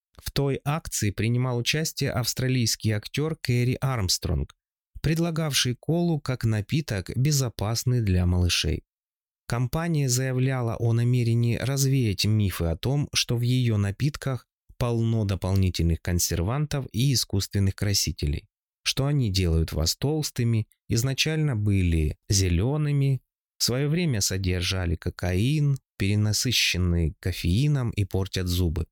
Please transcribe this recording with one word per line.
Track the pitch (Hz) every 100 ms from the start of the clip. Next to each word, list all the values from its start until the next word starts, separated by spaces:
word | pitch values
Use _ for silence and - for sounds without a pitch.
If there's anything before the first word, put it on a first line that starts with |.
| _ -
В | -
той | - 139 127
акции | 139 160 - - 104
принимал | - 110 120 127 120
участие | 117 151 160 - 139
австралийский | - 117 - 127 131 113 - 113
актёр | 104 - - 156 160
Кэрри | - 123 123 -
Армстронг, | 135 123 92 - - 69 - _ _ _ _ -
предлагавший | 143 160 170 160 156 131 123 120
колу | - 170 175 156
как | - 127
напиток, | 113 107 98 147 - 101 - 117
безопасный | 143 143 127 - 98 113 127 123
для | 104 90 87
малышей. | 90 87 - 80 78 - _ _ _ _ _ -
Компания | 120 123 160 170 151 135
заявляла | 123 131 127 131 131 117 -
о | 117
намерении | 117 120 123 117 117 120 113
развеять | 117 139 135 135 113 90 104
мифы | 107 98 - 85
о | 82
том, | 123 143 135
что | - - 117
в |
её | 120 127 120 107
напитках | 101 98 147 - 139 127 - _ _ -
полно | 123 117 113 113
дополнительных | 101 92 92 98 92 - 85 82
консервантов | - 87 - 85 90 139 151 143 123
и | - 139
искусственных | 120 - 101 - 101 98
красителей, | - 104 98 - - 71 71 - _ _ _
что | - - 139
они | 147 113
делают | 92 87 80 80
вас | 73 80 -
толстыми, | 135 156 147 - 117 113 - _ -
изначально | 113 135 131 156 156 151 110
были | 104 98 90 82 76 - -
зелёными, | 101 92 85 117 151 147 143 139 131 - _ _ _
в |
своё | - 127 147
время | 165 170 110
содержали | - 95 95 90 90 95 87 82
кокаин, | 87 - 90 90 123 151 143 135 - -
перенасыщенный | 98 104 107 104 127 113 - 87 90 85 80 -
кофеином | 92 - 87 98 147 143 117
и | -
портят | 98 95 95 95 92
зубы. | 87 87 82 82